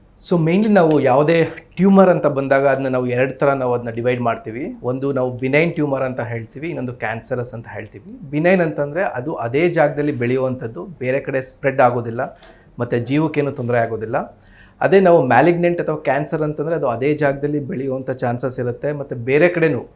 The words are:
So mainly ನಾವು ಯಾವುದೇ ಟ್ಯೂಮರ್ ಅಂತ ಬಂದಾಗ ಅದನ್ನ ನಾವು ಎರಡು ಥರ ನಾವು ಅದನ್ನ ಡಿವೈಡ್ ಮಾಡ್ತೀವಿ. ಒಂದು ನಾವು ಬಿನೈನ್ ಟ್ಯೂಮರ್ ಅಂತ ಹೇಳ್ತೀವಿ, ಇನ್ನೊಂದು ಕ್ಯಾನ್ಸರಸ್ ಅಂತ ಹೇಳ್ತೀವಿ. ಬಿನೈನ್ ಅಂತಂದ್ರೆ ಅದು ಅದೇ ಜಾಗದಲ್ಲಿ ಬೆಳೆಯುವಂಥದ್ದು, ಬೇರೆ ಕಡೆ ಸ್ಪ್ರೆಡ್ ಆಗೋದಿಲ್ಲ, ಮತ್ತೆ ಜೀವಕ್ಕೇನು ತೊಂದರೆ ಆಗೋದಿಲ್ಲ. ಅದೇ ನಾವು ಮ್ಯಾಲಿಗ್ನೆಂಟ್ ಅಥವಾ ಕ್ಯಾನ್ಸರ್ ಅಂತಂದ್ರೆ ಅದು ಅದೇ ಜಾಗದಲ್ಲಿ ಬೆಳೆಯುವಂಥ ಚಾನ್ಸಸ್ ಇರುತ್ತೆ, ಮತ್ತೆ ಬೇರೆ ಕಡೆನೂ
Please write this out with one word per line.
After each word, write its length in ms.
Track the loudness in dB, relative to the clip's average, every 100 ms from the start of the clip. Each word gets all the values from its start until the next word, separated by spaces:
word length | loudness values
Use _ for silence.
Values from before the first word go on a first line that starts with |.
| _ _ -4
So 80 | 0
mainly 340 | 2 2 4
ನಾವು 280 | 4 6 4
ಯಾವುದೇ 480 | 4 4 4 2 0 -4 -10 2
ಟ್ಯೂಮರ್ 340 | 6 8 6
ಅಂತ 180 | 4 2
ಬಂದಾಗ 400 | 0 2 2 4
ಅದನ್ನ 200 | 2 0
ನಾವು 200 | -2 0
ಎರಡು 260 | 0 0
ಥರ 200 | 0 0
ನಾವು 200 | 0 0
ಅದನ್ನ 160 | -2 -4
ಡಿವೈಡ್ 320 | -4 -2 0
ಮಾಡ್ತೀವಿ. 540 | -2 -4 -6 -10 -10 -8
ಒಂದು 300 | -6 -4 -2
ನಾವು 180 | -2 -2
ಬಿನೈನ್ 420 | -4 0 2 2
ಟ್ಯೂಮರ್ 280 | 0 -2 -2
ಅಂತ 180 | -4 -4
ಹೇಳ್ತೀವಿ, 480 | -6 -8 -10 -12 -10
ಇನ್ನೊಂದು 260 | -8 -8
ಕ್ಯಾನ್ಸರಸ್ 600 | -6 -8 -8 -6 -6 -6
ಅಂತ 140 | -10 -14
ಹೇಳ್ತೀವಿ. 640 | -14 -14 -18 -20 -18 -6
ಬಿನೈನ್ 320 | 0 2 2
ಅಂತಂದ್ರೆ 420 | 0 -2 -4 -2
ಅದು 300 | -4 -4 -6
ಅದೇ 360 | -6 -2 0 2
ಜಾಗದಲ್ಲಿ 420 | 2 2 0 -2
ಬೆಳೆಯುವಂಥದ್ದು, 720 | -2 0 0 -2 -4 -8 -10 -12
ಬೇರೆ 340 | -8 -2 -2
ಕಡೆ 220 | -2 -6
ಸ್ಪ್ರೆಡ್ 400 | -6 -4 -2 4
ಆಗೋದಿಲ್ಲ, 580 | 4 4 -4 -6 -8 -10 -20 -20 _ -8
ಮತ್ತೆ 200 | -2 -2
ಜೀವಕ್ಕೇನು 520 | 0 0 0 0 -2
ತೊಂದರೆ 280 | -2 -2 0
ಆಗೋದಿಲ್ಲ. 360 | 0 -4 -4 -4 -6 -14 _ -20 -18 -2
ಅದೇ 180 | 2 4
ನಾವು 260 | 6 6 6
ಮ್ಯಾಲಿಗ್ನೆಂಟ್ 560 | 6 6 4 2 0
ಅಥವಾ 140 | -2 -2
ಕ್ಯಾನ್ಸರ್ 460 | 0 -2 -2 -4
ಅಂತಂದ್ರೆ 340 | -4 -4 -4 -2
ಅದು 120 | -2
ಅದೇ 260 | 0 0
ಜಾಗದಲ್ಲಿ 460 | 0 0 -2 -2 -4
ಬೆಳೆಯುವಂಥ 520 | -4 -6 -6 -6 -6
ಚಾನ್ಸಸ್ 480 | -4 -4 -2 -4 -4
ಇರುತ್ತೆ, 320 | -6 -4 -6
ಮತ್ತೆ 240 | -6 -8 -8
ಬೇರೆ 320 | 0 4 4
ಕಡೆನೂ 320 | 4 0 0 -6